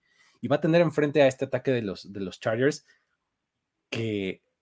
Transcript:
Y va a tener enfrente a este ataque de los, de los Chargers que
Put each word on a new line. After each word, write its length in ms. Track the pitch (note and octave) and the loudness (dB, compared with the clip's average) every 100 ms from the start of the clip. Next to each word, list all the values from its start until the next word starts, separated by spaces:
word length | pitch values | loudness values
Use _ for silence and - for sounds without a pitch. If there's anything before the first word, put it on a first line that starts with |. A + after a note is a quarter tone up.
| _ _ _ _ | _ _ _ _
Y 60 | A#2 | -2
va 80 | D3 | 0
a 40 | |
tener 220 | E3 E3 | 2 4
enfrente 400 | E3 - D3 D3+ | 4 2 0 4
a 40 | C3+ | 4
este 200 | - C3+ | 4 -4
ataque 240 | B2+ - | -4 -2
de 100 | B2 | -2
los, 320 | G#2 F2 F2 | -2 -8 -12
de 80 | G2+ | -10
los 180 | F#2+ - | -10 -6
Chargers 460 | A#2+ A2 C3+ D3+ _ _ _ _ _ _ _ _ _ _ - | -4 0 0 0 _ _ _ _ _ _ _ _ _ _ -12
que 520 | - A2+ G#2 F#2+ - _ _ | -6 -4 -2 -4 -8 _ _